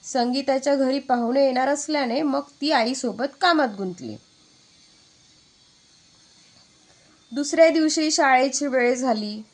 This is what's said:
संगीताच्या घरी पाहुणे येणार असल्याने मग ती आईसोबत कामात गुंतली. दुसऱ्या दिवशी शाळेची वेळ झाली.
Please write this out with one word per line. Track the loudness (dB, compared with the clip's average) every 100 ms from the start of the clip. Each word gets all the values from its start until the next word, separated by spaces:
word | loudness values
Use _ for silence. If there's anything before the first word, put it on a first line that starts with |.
संगीताच्या | -4 -2 -2 -2 -2 -2 0 0
घरी | 0 -2
पाहुणे | -2 -2 0 2 2
येणार | 2 0
असल्याने | -2 -2 -4 -2 -2
मग | -2 -2 -6 _
ती | -2
आईसोबत | 0 0 -4 -6 -4 -8 -2
कामात | 0 2 0 -4
गुंतली. | -8 -8 -12 -14 _ _ _ _ _ _ _ _ _ _ _ _ _ _ _ _ _ _ _ _ _ _ _ _ _ _ _ _ _ _ _
दुसऱ्या | -6 -4 6 6
दिवशी | 6 2 0 -2
शाळेची | 2 4 4 2 -2 -2
वेळ | 0 0 0
झाली. | -2 -2 -4 -10 -16